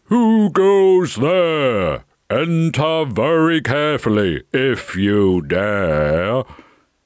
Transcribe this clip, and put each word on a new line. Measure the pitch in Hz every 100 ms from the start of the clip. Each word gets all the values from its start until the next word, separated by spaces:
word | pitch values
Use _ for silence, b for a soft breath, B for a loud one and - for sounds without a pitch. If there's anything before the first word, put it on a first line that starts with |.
who | _ 226 226 220 208
goes | 170 190 196 190 185 170 107
there? | 139 185 170 156 139 110 87 67 - _ _
Enter | 110 165 165 165 147 156 160
very | 151 107 127 165 160 165
carefully, | 143 135 151 143 - 104 101 73 -
if | 131 135 120 - 92
you | 101 104 98 90
dare. | 73 87 104 101 92 76 76 78 92 123 131 B B B B _